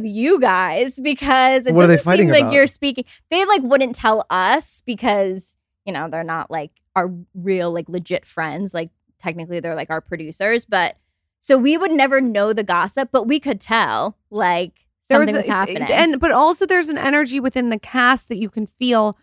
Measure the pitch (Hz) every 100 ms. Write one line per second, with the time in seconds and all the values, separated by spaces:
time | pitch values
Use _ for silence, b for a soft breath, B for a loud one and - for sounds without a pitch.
0 | 220 208 269 370 247 185 180 165 262 -
1 | 277 269 185 262 254 262 247 165 170 165
2 | 170 190 175 294 - 285 277 - 277 254
3 | - b _ 339 392 403 254 269 262 -
4 | 226 220 - 185 185 285 - - - 220
5 | 240 208 196 190 - - _ _ - 143
6 | 160 160 165 165 - 160 147 _ _ 190
7 | 180 175 175 185 185 185 175 170 165 180
8 | 170 180 - - 160 147 196 170 165 _
9 | _ _ 185 170 165 175 165 156 151 160
10 | - 170 156 - 202 233 - 190 170 -
11 | _ _ _ _ - 269 262 320 370 311
12 | 269 269 254 208 208 214 208 180 185 -
13 | 262 254 226 294 277 202 - 226 156 110
14 | 180 - _ 208 180 175 180 _ _ _
15 | - 277 311 302 - 196 196 202 254 -
16 | 330 277 330 254 311 359 381 370 311 294
17 | 269 294 269 269 254 262 247 220 - 254
18 | 247 262 - 208 208 226 208 _ 247 233
19 | 214 202